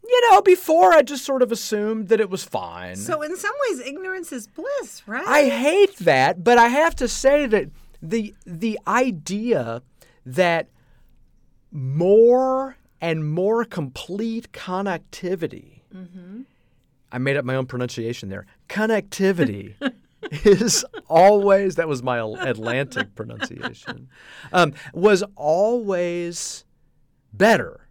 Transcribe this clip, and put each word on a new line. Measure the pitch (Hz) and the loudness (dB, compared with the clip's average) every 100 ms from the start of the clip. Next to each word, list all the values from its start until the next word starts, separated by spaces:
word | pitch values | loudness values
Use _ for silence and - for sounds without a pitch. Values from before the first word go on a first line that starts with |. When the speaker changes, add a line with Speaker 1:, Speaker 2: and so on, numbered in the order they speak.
Speaker 1:
you | 453 494 480 | 2 2 6
know, | 392 | 6
before | 392 359 - 320 370 | 6 4 4 6 8
I | 330 | 6
just | 269 285 | 4 -4
sort | - 262 | -4 0
of | 240 | 0
assumed | 226 - 214 208 220 190 | -2 -4 -4 -2 -4 0
that | 220 | 0
it | 208 | 0
was | 185 | -4
fine. | - - 92 85 90 92 | -6 -8 -8 -10 -10 -10
Speaker 2:
So | 208 311 | -8 -6
in | 302 349 | -6 -8
some | 415 554 523 | -8 -4 -4
ways, | 285 | -4
ignorance | 247 294 381 370 339 | -8 -10 -10 -10 -10
is | 262 208 | -14 -14
bliss, | - 453 571 330 - - | -12 -8 -8 -10 -18 -12
right? | 233 - | -8 0
Speaker 1:
I | 285 277 | 4 4
hate | 226 277 370 392 - | 2 0 4 2 2
that, | 170 135 135 185 | 2 4 2 2
but | 175 240 | 4 6
I | 233 | 6
have | 262 330 320 | 4 0 0
to | 247 | -6
say | - 262 285 277 | 0 4 4 2
that | 208 147 - - - | 0 0 -12 -20 -18
the, | 160 226 208 - - | -6 -6 -6 -14 -16
the | 165 220 208 - | -6 -6 -4 -2
idea | 220 262 175 147 202 233 185 117 117 _ _ - _ 127 | 0 0 -4 -8 -6 -2 -2 -2 -8 _ _ -20 _ -10
that | 131 180 165 - _ _ _ _ _ _ _ _ _ _ | 0 0 0 -4 _ _ _ _ _ _ _ _ _ _
more | 156 131 143 175 208 233 247 262 262 269 - _ _ | -10 -6 -2 4 6 6 6 2 -2 -4 -12 _ _
and | 165 160 151 | -4 -4 -4
more | 160 190 226 233 | -2 0 -2 -4
complete | - 139 131 - 196 226 226 233 | -6 -8 -10 -12 -8 -6 -6 -10
connectivity, | - - 185 196 165 _ - 180 185 160 - - _ _ 190 | -16 -8 -6 -4 -6 _ -12 -6 -6 -6 -10 -20 _ _ -20
Speaker 2:
Mm-hmm. | 180 180 180 214 269 _ _ _ _ _ _ | -20 -20 -18 -18 -18 _ _ _ _ _ _
Speaker 1:
I | 127 | -6
made | 131 139 | -4 -4
up | 127 | -4
my | 131 | -6
own | 127 | -6
pronunciation | 123 123 - 113 120 101 | -6 -8 -6 -8 -8 -12
there, | 95 98 _ _ | -14 -16 _ _
connectivity | 196 220 214 196 - 190 175 135 101 95 - | -6 -2 -2 -4 -2 0 0 -2 -4 -14 -8
<laughs> | 277 - _ _ - 147 | -10 -10 _ _ -12 2
is | 208 196 226 - - 427 _ | 4 4 2 -2 -4 -16 _
always, | 165 190 208 202 196 196 160 | 6 6 6 4 4 2 -2
that | 165 | -4
was | 135 | -4
my | 127 120 | -2 -4
Al-, | 110 117 | -4 -6
Atlantic | 135 113 113 123 135 - - - | -6 -4 -4 -4 -4 -6 -10 -10
pronunciation, | 110 110 - - - - - 120 127 _ - - - | -14 -12 -12 -10 -14 -14 -16 -16 -18 _ -20 -20 -4
um, | 180 160 - - | 0 0 -2 -14
was | 170 196 190 202 - | 0 4 4 0 -6
always | 147 165 214 247 208 180 175 175 175 175 - - _ _ _ _ _ _ _ | 0 2 2 0 -2 -4 -2 -4 -8 -10 -12 -14 _ _ _ _ _ _ _
better. | - 214 196 82 - _ | 0 2 2 0 -14 _